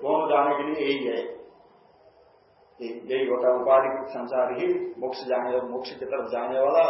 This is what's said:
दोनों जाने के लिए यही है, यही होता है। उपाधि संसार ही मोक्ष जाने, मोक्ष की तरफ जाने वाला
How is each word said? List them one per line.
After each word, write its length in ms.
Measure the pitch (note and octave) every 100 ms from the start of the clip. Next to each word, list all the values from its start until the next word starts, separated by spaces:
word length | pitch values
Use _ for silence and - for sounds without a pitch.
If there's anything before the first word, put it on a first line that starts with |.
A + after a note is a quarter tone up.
दोनों 280 | C3+ D#3 D#3
जाने 280 | C#3+ C#3+ C#3+
के 100 | D3
लिए 180 | D#3 C#3
यही 200 | C#3 A#2+
है, 140 | A2+ - - - - - _ _ _ - _ _ _ _ _ _ -
यही 440 | A#2 A#2+ A2 C3 B2+
होता 220 | B2 B2+
है। 60 | B2
उपाधि 320 | A#2 C3+ C3 C3 C3
संसार 420 | B2 A#2+ B2+ B2 B2+
ही 100 | A#2+ - - -
मोक्ष 260 | B2 - B2
जाने, 320 | B2+ B2+ B2 B2
मोक्ष 200 | B2 B2
की 120 | B2+ B2+
तरफ 240 | C3+ A#2
जाने 280 | A#2+ B2 C3
वाला 240 | C#3 D#3+ E3